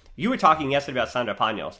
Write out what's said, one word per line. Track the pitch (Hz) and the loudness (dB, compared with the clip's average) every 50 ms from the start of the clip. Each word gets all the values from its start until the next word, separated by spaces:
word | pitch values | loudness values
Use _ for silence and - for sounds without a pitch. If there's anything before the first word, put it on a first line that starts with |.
| _ - - | _ -20 -10
you | - 175 226 | -6 -4 -2
were | 262 | -2
talking | - - 165 156 156 151 131 | 4 4 4 4 4 2 0
yesterday | 139 143 143 - 135 127 | 0 0 -2 -2 -2 -2
about | 113 110 | -2 -2
Sandra | - 127 120 107 98 | -2 -4 -2 -2 -2
Paños, | - 113 110 110 98 73 73 - | 0 0 0 0 -4 -6 -10 -12